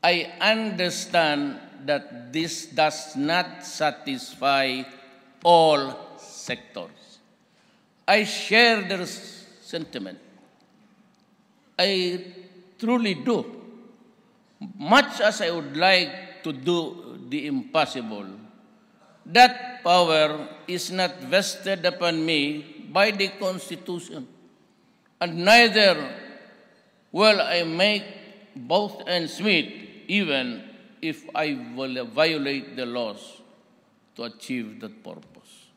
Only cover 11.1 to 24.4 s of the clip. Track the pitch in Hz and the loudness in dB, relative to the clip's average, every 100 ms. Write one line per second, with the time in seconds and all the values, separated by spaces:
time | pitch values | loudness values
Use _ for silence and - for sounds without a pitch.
11.1 | _ _ _ _ _ _ - 185 196 180 | _ _ _ _ _ _ -2 0 2 -2
12.1 | 180 180 - - - _ _ 226 247 226 | -4 -10 -18 -20 -20 _ _ 0 2 2
13.1 | 170 131 220 117 - - - - _ _ | -2 0 0 -2 -12 -20 -20 -20 _ _
14.1 | _ _ _ _ _ 208 - 147 233 - | _ _ _ _ _ -18 -12 4 6 6
15.1 | - 202 214 185 170 143 143 185 185 165 | 2 0 2 -2 -2 -6 2 4 4 2
16.1 | - - - 160 139 135 175 156 - - | -8 -16 -12 -10 -6 0 0 0 -10 -16
17.1 | 127 127 143 143 139 - 160 147 131 113 | -16 -8 -8 -4 -6 -2 0 0 -2 -10
18.1 | 107 98 98 - - _ _ _ _ _ | -10 -12 -16 -20 -20 _ _ _ _ _
19.1 | _ - 175 247 247 - - 175 180 175 | _ 0 8 8 6 -12 -6 4 6 6
20.1 | 156 151 151 143 - - 180 - 185 180 | 4 4 0 -10 -14 -8 -8 -6 -2 -2
21.1 | 180 131 180 196 - 190 190 175 - 170 | -4 0 0 0 -6 -4 0 -2 0 -2
22.1 | 165 160 156 143 151 147 - - 156 208 | 0 0 0 0 -4 -10 -18 -4 2 2
23.1 | 202 196 - 190 185 - 170 - 175 165 | 2 -4 -2 -6 -6 -10 -12 -8 -10 -10
24.1 | 160 127 - | -14 -14 -18